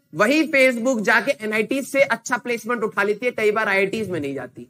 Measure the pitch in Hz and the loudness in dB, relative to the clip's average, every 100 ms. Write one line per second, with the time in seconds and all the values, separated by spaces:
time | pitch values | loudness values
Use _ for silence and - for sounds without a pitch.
0 | _ 151 214 311 311 277 262 233 247 233 | _ 0 4 4 4 4 4 4 0 0
1 | 202 226 262 277 214 214 214 269 233 269 | 2 2 2 -4 -2 -2 -2 -2 0 0
2 | 277 226 - 240 247 233 220 240 214 208 | 2 0 -4 -6 -4 -6 -4 -4 -2 -2
3 | 202 208 247 226 214 214 214 196 196 226 | -2 0 -4 0 0 0 0 0 0 -2
4 | 196 165 143 135 123 - 120 | -4 -4 -4 -6 -10 -16 -20